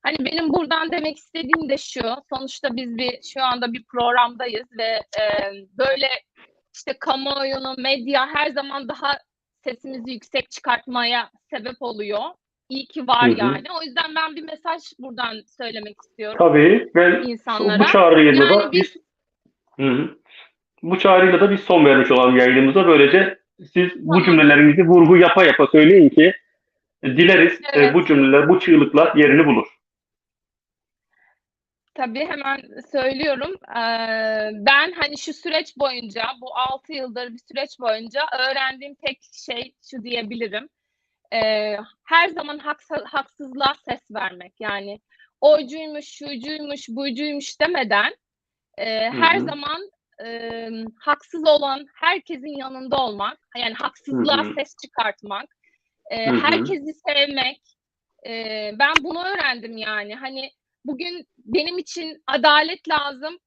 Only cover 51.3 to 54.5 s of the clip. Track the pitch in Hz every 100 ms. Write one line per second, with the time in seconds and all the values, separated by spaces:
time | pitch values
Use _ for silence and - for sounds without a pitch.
51.3 | 339 311 294 277 269 285 _ 330 370 _
52.3 | 302 285 277 262 262 262 277 254 202 208
53.3 | 311 _ 240 233 220 285 _ - 262 294
54.3 | 277 214